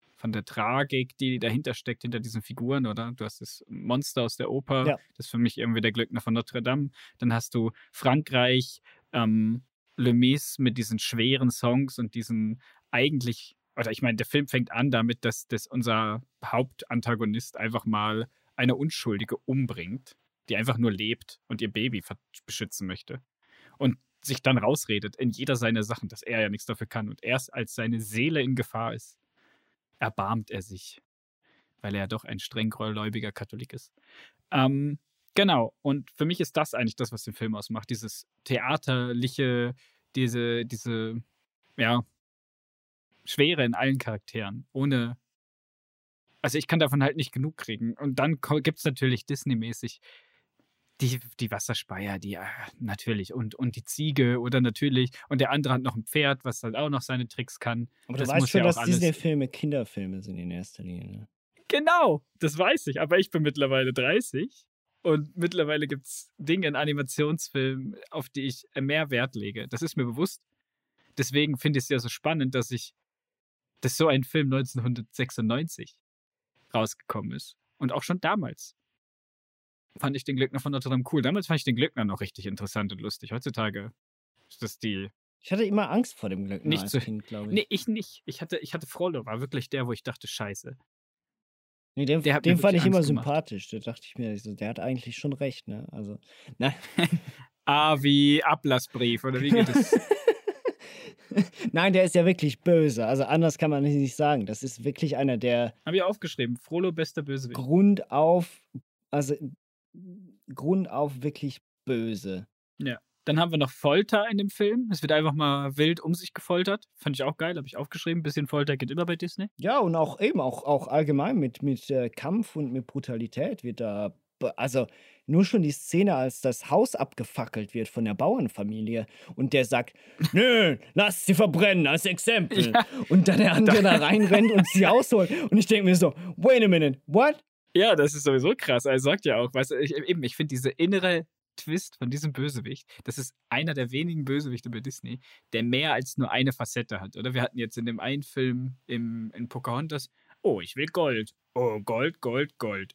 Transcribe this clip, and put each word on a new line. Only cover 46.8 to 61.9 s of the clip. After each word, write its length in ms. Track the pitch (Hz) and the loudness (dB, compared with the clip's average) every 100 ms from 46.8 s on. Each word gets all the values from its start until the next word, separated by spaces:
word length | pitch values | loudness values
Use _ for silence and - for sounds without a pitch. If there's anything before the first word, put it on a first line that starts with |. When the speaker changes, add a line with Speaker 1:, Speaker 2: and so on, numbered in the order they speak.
| 151 143 | 4 4
Speaker 1:
halt 140 | 139 160 | 2 0
nicht 160 | 131 | -4
genug 240 | 127 147 - | -4 -6 -6
kriegen. 380 | - 107 117 | -10 -6 -6
Und 240 | - 143 135 | -4 -4 0
dann 220 | 143 160 | 0 0
ko-, 200 | - 151 | 0 0
gibt's 220 | 135 160 | 0 -2
natürlich 420 | 160 131 131 123 - | -2 0 0 0 -4
Disney-mäßig 760 | 143 143 117 113 113 117 - _ - _ _ _ _ _ _ _ - | -6 -2 -2 -4 -8 -10 -12 _ -20 _ _ _ _ _ _ _ -2
die, 200 | 127 127 120 - | -2 -2 -6 -8
die 100 | 113 | -6
Wasserspeier, 680 | 98 - 110 - 95 101 95 | -4 -4 -6 -6 -8 -6 -8
die, 160 | 98 | -8
äh, 100 | 90 95 - - - | -10 -10 -12 -14 -10
natürlich, 560 | 110 101 - 107 92 | -8 -6 -4 -4 -4
und, 200 | 127 110 | -6 -8
und 220 | - 127 120 | -4 -6 -6
die 80 | |
Ziege 540 | - - 156 139 120 123 | -10 -4 -2 2 4 2
oder 200 | 120 131 | 2 2
natürlich, 500 | 123 107 143 127 127 - - | 2 2 0 2 0 -2 -4
und 120 | 135 | 0
der 100 | 135 | 2
andere 240 | 143 139 | 0 0
hat 80 | 131 | 0
noch 120 | 127 113 | -2 -6
ein 80 | |
Pferd, 400 | 110 151 143 135 | -2 0 2 0
was 180 | 131 - | -4 -6
halt 120 | 117 | -6
auch 140 | 110 147 | -4 -2
noch 140 | 139 | -2
seine 260 | - 127 120 | -4 -4 -4
Tricks 300 | - 123 - | -8 -10 -6
kann. 320 | 123 117 120 _ - | -4 -4 -6 _ -10
Speaker 2:
Aber 100 | 127 | -4
Speaker 1:
Das 100 | 131 | 0
Speaker 2:
du 60 | |
weißt 60 | 139 | 2
Speaker 1:
muss 80 | 131 | 4
Speaker 2:
schon, 80 | 190 | 4
Speaker 1:
ja 40 | |
auch 40 | 175 | 4
Speaker 2:
dass 100 | 165 | 4
Speaker 1:
alles 220 | 117 175 | 2 4
Speaker 2:
Disney-Filme 480 | 170 151 165 147 131 | 2 2 0 0 -2
Kinderfilme 720 | - 151 143 110 - 95 95 | -4 -2 -2 -4 -6 -8 -8
sind 160 | 101 92 | -10 -10
in 120 | 87 | -8
erster 320 | 87 90 - | -8 -10 -14
Linie, 280 | 92 87 95 | -12 -12 -12
ne? 180 | 101 110 _ _ _ - | -14 -18 _ _ _ -2
Speaker 1:
Genau, 560 | 285 311 | 0 4